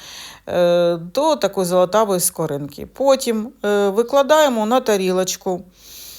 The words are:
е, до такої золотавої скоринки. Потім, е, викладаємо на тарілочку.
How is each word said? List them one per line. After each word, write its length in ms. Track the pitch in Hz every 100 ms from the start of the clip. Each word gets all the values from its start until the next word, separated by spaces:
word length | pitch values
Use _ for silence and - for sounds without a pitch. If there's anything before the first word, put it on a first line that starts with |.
| - - - - -
е, 480 | 175 175 175 175 170
до 400 | 175 269 311 294
такої 320 | 190 196 175
золотавої 520 | 185 180 208 214 180
скоринки. 680 | - - 156 143 143 - 143
Потім, 640 | - 269 269 240 220 233 - 208
е, 240 | 202 202
викладаємо 760 | 196 233 277 269 311 294 226 214
на 140 | 254
тарілочку. 840 | 254 202 185 185 185 - 196 180 185 _ - - -